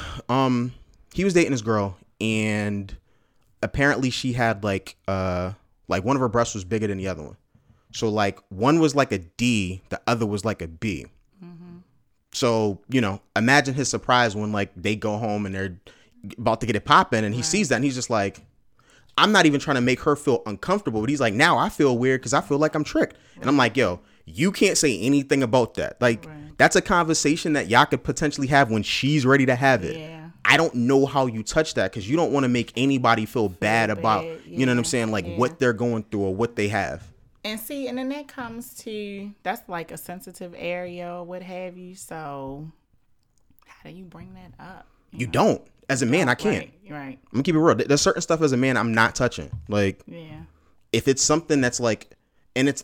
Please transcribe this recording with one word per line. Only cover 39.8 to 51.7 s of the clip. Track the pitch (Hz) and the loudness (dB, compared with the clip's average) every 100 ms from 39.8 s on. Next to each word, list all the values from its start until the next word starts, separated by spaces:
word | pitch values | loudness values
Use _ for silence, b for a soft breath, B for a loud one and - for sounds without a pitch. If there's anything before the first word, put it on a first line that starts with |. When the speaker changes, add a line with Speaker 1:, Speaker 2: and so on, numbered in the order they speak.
| 160 | -10
Speaker 2:
a | 160 | -14
sensitive | - 180 185 - 180 175 | -14 -14 -14 -16 -16 -10
area | 170 180 180 175 175 | -6 -6 -8 -10 -12
or | 175 | -12
what | 170 180 | -12 -12
have | 180 180 185 180 | -12 -12 -12 -14
you. | 180 185 | -18 -18
So | - 165 151 139 135 139 160 - _ _ _ _ _ _ _ _ _ | -16 -12 -10 -10 -10 -12 -14 -18 _ _ _ _ _ _ _ _ _
how | - - | -20 -20
do | 175 | -20
you | |
bring | 180 175 185 | -20 -20 -20
that | 185 180 - | -20 -20 -20
up? | 165 190 - _ _ | -20 -20 -20 _ _
Speaker 1:
You | - 123 | -8 -4
Speaker 2:
know? | |
Speaker 1:
don't. | - 202 113 - _ - | 2 2 2 -4 _ -4
As | 131 | -2
a | 123 | 2
man, | 120 131 | 2 2
Speaker 2:
Don't, | |
Speaker 1:
I | 123 | 2
can't. | 208 110 - _ - | 0 -2 -4 _ -18
Speaker 2:
right, | |
right. | 151 135 131 | -16 -16 -18
Speaker 1:
I'm | _ | _
gonna | 127 | -2
keep | 143 | 2
it | 156 | 4
real. | 160 110 | 6 4
There-, | - | 4
there's | 143 | 2
certain | 190 170 | 2 0
stuff | - 160 | -2 0
as | 151 | 2
a | 127 | 2
man | 131 123 | 2 2
I'm | 113 113 | 0 2
not | 113 | 2
touching. | - 123 - 76 - - | 2 -2 -2 -12 -12 -4
Like, | 104 98 - - | 0 0 -2 -14
Speaker 2:
Yeah. | 170 160 156 165 _ _ _ - | -20 -18 -18 -20 _ _ _ -2
Speaker 1:
if | 113 139 | 0 2
it's | 135 | 2
something | - 151 165 147 | 4 2 2 2
that's, | 123 | 2